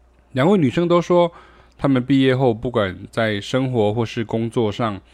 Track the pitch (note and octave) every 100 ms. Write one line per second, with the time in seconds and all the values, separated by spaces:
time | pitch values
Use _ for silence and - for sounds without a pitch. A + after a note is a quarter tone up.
0 | _ _ _ B2+ D#3 G3+ C3 E3 F3 F3
1 | - F3 E3+ - - - _ - C#3+ C3
2 | B2+ C#3 C3+ B2+ C3 A2 B2 A#2+ G2 F2+
3 | G#2 - A2 G2+ - C3 C3+ B2 G#2 A2+
4 | A2+ B2 G#2+ A2+ A#2 B2+ G#2+ G2+ A2+ F#2+
5 | -